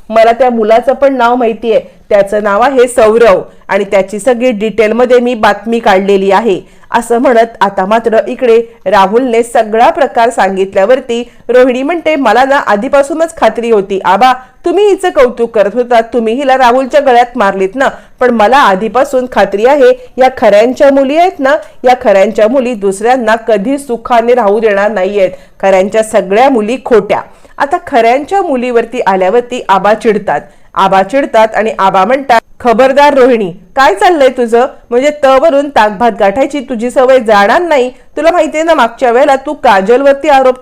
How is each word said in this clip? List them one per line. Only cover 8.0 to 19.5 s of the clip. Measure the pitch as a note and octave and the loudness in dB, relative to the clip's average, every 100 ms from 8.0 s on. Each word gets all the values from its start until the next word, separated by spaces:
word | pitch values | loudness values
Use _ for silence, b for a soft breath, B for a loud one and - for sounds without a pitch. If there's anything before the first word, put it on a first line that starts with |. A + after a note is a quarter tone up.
| A3+ A3 - | 0 -2 -2
इकडे | B3 B3 A3+ A3+ B F#3 | -2 0 2 0 B -2
राहुलने | G3 F#3+ A3+ C4 A3+ | 0 2 0 0 -2
सगळा | A#3 B3+ A3 A3 C4 | 0 -2 0 2 2
प्रकार | E4 B3+ B3 A#3 | 2 -2 0 0
सांगितल्यावरती | A#3+ F#3+ F#3+ F#3+ G3 G3 C4+ B3 A#3 A#3+ b - | 0 -2 -2 -2 0 0 0 -2 -8 -8 b -2
रोहिणी | B3 C4 B3 | 2 2 0
म्हणते, | C#4 F4 D#4 D#4 | -4 -4 -4 -2
"मला | B3 A#3 | 0 2
ना | C4+ C#4 | 2 0
आधीपासूनच | - G#3 C4 C#4 C#4 D#4+ E4 - | 0 -2 0 0 0 -2 -4 -2
खात्री | A3+ A3 A#3 | -2 -2 -2
होती | G#3+ F#3+ G3 | -2 -2 -4
आबा, | - G3 B3+ B3 B _ | -2 2 2 0 B _
तुम्ही | - E4+ G#4 | -4 0 2
हिचं | F#4 F4+ | 0 0
कौतुक | E4+ B3 A3+ A#3 | 0 0 0 -4
करत | A3 G3+ | 0 -2
होता, | A3+ A#3+ A#3 | -2 0 0
तुम्ही | A#3 B3 A3+ | 0 -4 -4
हिला | A#3+ C#4+ C4 | -2 0 2
राहुलच्या | B3 B3+ C4 D4+ | 2 0 0 0
गळ्यात | C4+ A#3+ B3 B3 | 2 2 0 -2
मारलीत | G3 G3 F#3+ | -2 -2 -4
ना, | C4 B3+ B B - | -2 -4 B B -4
पण | B3 | -2
मला | A#3 G#3 C4+ | 0 2 4
आधीपासून | A#3 F#3+ A3 A#3+ C4+ B3+ B3 | 2 0 -2 -2 -2 -2 -2
खात्री | A#3 G3 | -2 -2